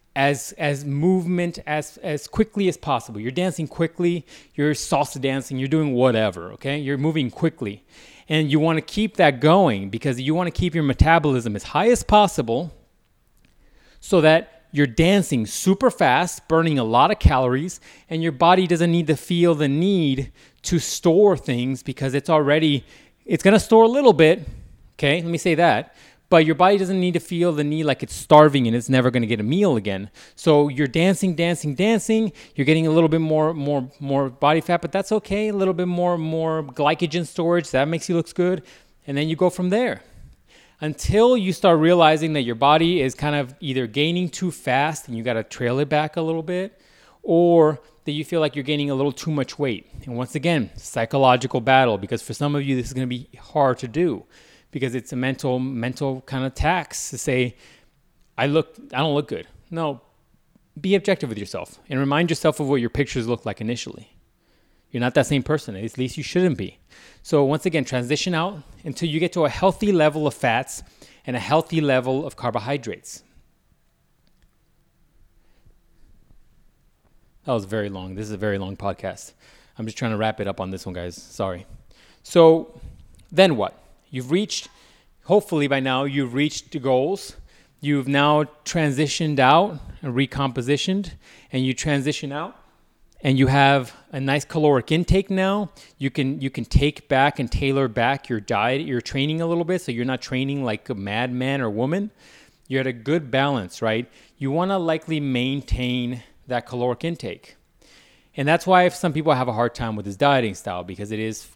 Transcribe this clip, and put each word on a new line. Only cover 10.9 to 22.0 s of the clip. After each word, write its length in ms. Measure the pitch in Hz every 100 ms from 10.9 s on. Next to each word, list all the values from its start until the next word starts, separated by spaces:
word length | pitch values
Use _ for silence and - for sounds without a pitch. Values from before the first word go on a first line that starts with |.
| 127 143 165 147 127 113 104
as 60 |
high 260 | - 151 220
as 140 | 247
possible 720 | - 208 202 - 117 120 165 - _ _ _ _ _ _ _ _ _ _ _ _
so 200 | - 185
that 440 | 156 160 - _ _
you're 140 | 143 139
dancing 600 | 113 165 202 - 131 107
super 440 | - 185 190 254
fast, 560 | - 151 127 180 - -
burning 320 | 160 165 143
a 60 |
lot 260 | 113 120 156
of 80 | 214
calories, 600 | - 135 131 131 175 - - - -
and 140 | 160
your 80 | 165
body 380 | 131 170 185 180
doesn't 240 | 170 170
need 160 | 170 156
to 80 | 143
feel 360 | - 175 170 151
the 100 | 147
need 640 | 143 185 196 147 131 135 - _ _
to 160 | - 170
store 580 | - - 175 170 208 160
things 460 | - 120 127 131
because 320 | - 127